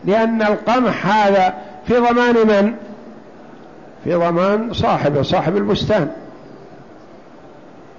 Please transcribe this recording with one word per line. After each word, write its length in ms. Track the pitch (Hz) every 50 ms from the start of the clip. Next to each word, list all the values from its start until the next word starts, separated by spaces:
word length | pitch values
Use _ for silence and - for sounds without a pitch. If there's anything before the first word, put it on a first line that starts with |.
| -
لأن 360 | 175 202 226 226 226 233 220
القمح 680 | 214 208 208 - - 208 233 254 247 202 - - -
هذا 460 | 175 208 220 208 202 196 196 185 185 - - - - - - -
في 60 | - 226
ضمان 380 | 247 240 240 240 247 247 240 233 233 220
من؟ 260 | 214 208 202 202 214 240 - - - - - - - - - - - - - - - - - - - - - - - - - -
في 120 | - 175
ضمان 580 | 170 170 170 170 170 185 196 208 214 226 240 180
صاحبه، 480 | - - 233 185 139 131 147 147 143
صاحب 360 | 131 - - 180 139 156 190
البستان. 500 | 208 202 208 196 - - - 208 202 143 147 - - - - - - - - - - - - - - - - - - - - - - - - - - - - - - - - - - - - -